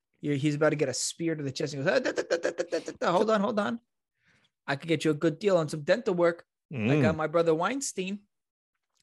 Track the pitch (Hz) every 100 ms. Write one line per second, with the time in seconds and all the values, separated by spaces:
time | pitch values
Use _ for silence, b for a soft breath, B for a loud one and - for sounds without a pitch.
0 | _ - 147 143 151 147 156 151 135 120
1 | - - 165 156 139 131 151 143 151 269
2 | 285 - - 170 170 170 175 - - -
3 | 220 175 220 220 208 208 208 233 _ _
4 | _ _ _ _ _ _ - 143 165 156
5 | 156 151 165 156 202 180 151 160 143 208
6 | 226 175 170 170 - _ - 135 107 151
7 | 156 160 156 170 165 160 185 269 - -
8 | 185 202 _ _ _ _ _ _ _ _